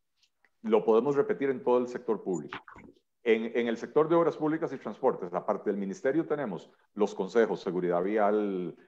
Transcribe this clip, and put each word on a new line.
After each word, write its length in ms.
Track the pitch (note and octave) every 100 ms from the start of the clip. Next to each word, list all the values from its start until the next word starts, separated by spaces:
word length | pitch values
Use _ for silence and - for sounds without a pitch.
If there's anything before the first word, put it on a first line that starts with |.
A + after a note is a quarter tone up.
| _ _ _ _ _ _
lo 200 | A2 G#2+
podemos 320 | A2+ A2+ C3+ C#3+
repetir 340 | - G#2+ C3+
en 140 | B2+
todo 140 | B2 B2
el 100 | B2
sector 360 | B2 - G2+
público. 340 | G2 E2+ D2 - - - - _ _ _ A#2+
En, 320 | A2 A2+ B2
en 100 | A#2+
el 100 | A2+
sector 320 | A#2 D3 D#3
de 60 | E3+
obras 200 | D#3+ -
públicas 380 | D3+ D#3+ D#3
y 40 | C3+
transportes, 540 | A#2 G2+ B2+ - F2
la 140 | F2 -
parte 240 | G2+ G#2+
del 100 | G2+
ministerio, 460 | G2 F#2 C3+ D3+ D#3+
tenemos 440 | D3 B2 D#2+ - _ _
los 220 | G#2 G#2 -
consejos, 460 | F#2 A#2 G#2 F2
seguridad 420 | G2+ F2 F2 F2
vial, 720 | F#2+ G#2+ G2+ G#2+ G#2 F#2 E2+ -